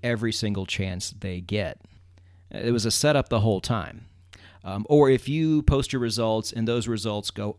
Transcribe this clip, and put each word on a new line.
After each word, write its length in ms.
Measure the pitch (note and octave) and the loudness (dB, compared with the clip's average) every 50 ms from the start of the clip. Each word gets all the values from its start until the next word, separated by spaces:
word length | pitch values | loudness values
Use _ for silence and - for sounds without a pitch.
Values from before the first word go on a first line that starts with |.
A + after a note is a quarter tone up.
every 300 | - A#2+ A#2 G#2+ A#2 A2+ | -2 -2 -2 0 0 -2
single 340 | A2 - A2+ G#2+ G2+ G2 F#2+ | -2 -2 -2 -2 -2 -2 -4
chance 460 | - - - G2 F#2+ F2+ F2+ - - | -4 -4 -4 -4 -4 -4 -6 -8 -10
they 300 | - G2+ - F#2+ F2+ F2+ | -10 -8 -8 -8 -8 -8
get. 400 | F2+ - G2+ G#2 F#2+ - - - - - - - - - - - - - - - - - | -6 -4 -2 -2 -2 -4 -6 -12 -18 -20 -20 -20 -20 -20 -20 -20 -20 -20 -20 -20 -20 -14
It 220 | - - - A#2 | -10 -4 0 0
was 140 | A#2+ A#2 G#2 | 0 2 2
a 60 | A2+ | 0
setup 380 | G#2+ - - D3+ D3 C#3 B2+ - | 0 2 4 4 4 4 2 2
the 120 | B2 A2 | 2 2
whole 200 | G#2 A2+ G2+ F#2 | 4 4 2 2
time. 440 | - - A#2+ G#2 D#2 - - - - - - - - - - - - - - - - | 0 0 -2 -2 -2 -6 -10 -16 -18 -20 -20 -20 -20 -20 -20 -20 -20 -20 -20 -16 -12
Um, 220 | F2+ F#2+ G2+ G#2+ - | -8 -6 -6 0 4
or 200 | D3+ D3+ D3 C3 | 6 6 8 8
if 180 | C3 B2 - C3 | 6 4 2 0
you 360 | D3 D#3+ D#3+ D#3 D#3 D3+ D3+ | 0 0 2 2 2 2 4
post 280 | - C#3+ C3+ C3+ - | 4 2 2 2 0
your 100 | - C3 | -2 -2
results 520 | A#2+ A#2 G#2 A#2 A2+ A2+ A2 A2 G#2+ - - | -2 0 0 0 0 0 0 0 -2 -4 -4
and 140 | A#2 A2+ A2+ | -4 -2 0
those 200 | A#2+ B2 G#2 A#2 | 0 0 0 -2
results 440 | A#2 G#2 G2 A2+ G#2 G#2 G2+ - | -4 -4 -2 -4 -4 -4 -6 -8
go 260 | - - G#2 G#2 - | -8 -6 -6 -6 -6